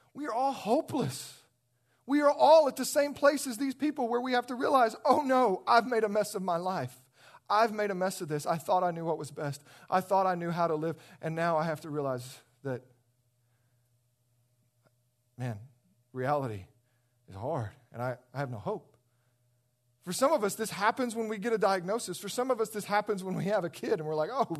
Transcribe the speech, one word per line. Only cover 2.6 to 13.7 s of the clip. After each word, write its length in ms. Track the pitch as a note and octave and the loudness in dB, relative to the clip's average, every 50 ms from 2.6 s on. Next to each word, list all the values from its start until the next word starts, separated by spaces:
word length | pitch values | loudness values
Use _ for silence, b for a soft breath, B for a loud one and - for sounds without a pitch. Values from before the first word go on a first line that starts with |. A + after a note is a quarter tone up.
| D4+ | 8
at 80 | C4 C4+ | 6 2
the 100 | - B3 | -2 -4
same 300 | - - D4+ C#4+ D4 - | 0 0 0 0 0 0
place 320 | - D4 C#4+ D#4 C4+ - | 4 4 4 4 4 -2
as 100 | C4+ A3+ | -6 -6
these 160 | G#3+ C#4 C4+ | -4 -4 -4
people 360 | C4 - D4 D4+ D4 D4 B3 A3+ | -4 -2 -2 -2 -2 -2 -2 0
where 120 | A#3+ B3 | 0 -2
we 120 | B3 B3+ | 0 0
have 160 | B3 B3 A#3+ B3+ | 0 0 0 -2
to 80 | B3+ | -4
realize, 400 | A#3+ C#4 D4+ C#4+ C4 A#3 A3 - - - | -2 0 4 6 6 6 4 2 0 4
"Oh 180 | D4 B3 C#4+ | 4 4 4
no, 400 | D4 C4 C4 B3+ B3+ G#3 F#3 F3+ - | 4 4 4 4 4 4 2 0 2
I've 220 | - A#3+ A#3 A3 | 4 4 4 4
made 160 | B3+ A#3+ A3 | 4 2 0
a 60 | A3 G#3 | 2 2
mess 260 | G3+ G#3+ G3+ - - | 2 0 -2 -2 -4
of 80 | F#3+ | -4
my 140 | F#3+ F#3 E3+ | -2 -2 -2
life. 440 | E3 F3+ F#3 F#3+ D#3+ B2+ B2 - - - _ B B B B B B B - | -2 -2 -2 -2 -2 -4 -6 -8 -14 -20 _ B B B B B B B 0
I've 240 | G3+ G#3+ A#3 A3+ | 2 4 4 2
made 200 | G#3+ G#3+ G#3 G3+ | 2 -2 -2 -2
a 20 | F#3+ | 0
mess 260 | F3+ F#3 G3 F#3+ - | 0 -2 -2 -2 -4
of 60 | F3 | -6
this. 200 | D3 D#3 D3 - | -4 -4 -4 -2
I 100 | - E3 | -2 -4
thought 260 | D#3+ - - F#3+ F#3 | -2 0 0 2 2
I 80 | F3+ F3 | 2 0
knew 140 | E3+ E3 E3 | -2 -2 -4
what 120 | E3 D#3 | -4 -4
was 140 | - D#3 - | -4 -6 -10
best. 320 | C#3+ - D#3 C#3+ C3+ - B B B B B B | -10 -8 -6 -6 -6 -8 B B B B B B
I 120 | - F#3 | -2 -2
thought 260 | F#3 - G3 F#3+ F#3+ | 0 2 2 2 2
I 80 | F#3 F3+ | 2 0
knew 160 | E3+ E3+ E3+ | -2 -2 -4
how 160 | E3 F3 E3+ | 0 0 0
to 80 | E3 D#3 | 0 0
live, 220 | D#3 D#3+ E3 D#3+ B B B B B | -2 -2 -4 -4 B B B B B
and 140 | - D#3+ D#3+ | -8 -6 -4
now 200 | E3 E3+ E3+ E3 | -2 0 0 0
I 60 | D#3 | 0
have 200 | D#3+ E3+ D3+ - | 0 -2 -4 -6
to 60 | - E3 | -8 -8
realize 520 | D3 D3+ C#3 C3+ B2+ B2 B2 C3 - - - _ _ _ - | -6 -4 -2 -2 -4 -4 -8 -12 -16 -20 -20 _ _ _ -8
that, 180 | C#3 B2+ A2+ - - _ _ _ _ _ _ _ _ _ _ _ _ _ _ _ _ | -8 -8 -8 -10 -16 _ _ _ _ _ _ _ _ _ _ _ _ _ _ _ _